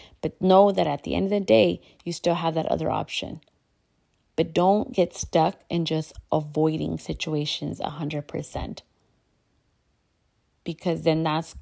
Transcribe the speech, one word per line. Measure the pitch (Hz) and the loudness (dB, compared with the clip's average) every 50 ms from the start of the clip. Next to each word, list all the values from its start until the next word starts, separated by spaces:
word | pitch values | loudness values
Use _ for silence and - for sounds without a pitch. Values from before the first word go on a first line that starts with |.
| - - _ _ | -20 -20 _ _
but | - 156 - - | -6 -6 -4 0
know | 180 185 185 190 202 202 | 4 6 8 8 8 6
that | 190 190 170 | 4 2 0
at | 151 143 - - | 0 -2 -4 -4
the | - - | -4 -2
end | 175 190 | -2 0
of | 190 | 0
the | 208 202 | -2 0
day, | 185 - - 226 202 175 175 - - - _ _ - | 4 6 6 6 6 4 2 -2 -8 -18 _ _ -10
you | 175 | -10
still | 165 - - 175 170 | -6 -2 0 0 0
have | 170 165 165 160 | 0 0 -2 -2
that | 160 - | -2 -2
other | - - 160 156 156 | 0 -2 -2 -2 -2
option. | - - 160 - - - - - - 156 _ _ _ _ _ _ _ _ _ _ _ _ _ _ _ _ _ _ _ | -2 -4 -4 -6 -8 -8 -8 -8 -10 -14 _ _ _ _ _ _ _ _ _ _ _ _ _ _ _ _ _ _ _
But | - 170 165 | -2 -2 0
don't | 160 175 175 190 202 214 - - | 2 2 4 4 4 2 0 -2
get | - 190 175 180 - | 0 0 0 0 -2
stuck | - - - - 165 160 175 - - _ - | -8 -4 0 2 2 2 2 0 -6 _ -4
in | 165 170 165 | -4 -2 -2
just | - 160 156 156 - - - - - | -2 -2 -4 -4 -6 -10 -18 -6 -2
avoiding | 151 156 151 151 147 151 156 160 156 151 156 160 - | -2 -2 -2 -2 0 0 2 2 0 -2 -4 -4 -6
situations | 160 - - 156 - - 156 156 147 151 147 - - 151 151 - - | -6 -6 -8 -8 -8 -6 -4 -4 -4 -4 -4 -6 -6 -6 -8 -6 -6
a | - 151 | -6 -6
hundred | 147 156 151 151 151 147 143 | -6 -6 -6 -6 -6 -8 -8
percent. | - - - 151 - - 143 - - - - - _ _ _ _ _ _ _ _ _ _ _ _ _ _ _ _ _ _ _ _ _ _ _ _ _ _ _ _ _ _ _ _ _ _ _ - | -8 -8 -10 -8 -8 -8 -10 -8 -10 -12 -14 -18 _ _ _ _ _ _ _ _ _ _ _ _ _ _ _ _ _ _ _ _ _ _ _ _ _ _ _ _ _ _ _ _ _ _ _ -10
Because | 170 160 - - 180 165 156 160 | -10 -8 -4 -4 -4 -2 0 2
then | 165 156 160 | 2 2 2
that's | 160 156 151 160 165 - - - | 2 0 0 -2 -4 -6 -12 -10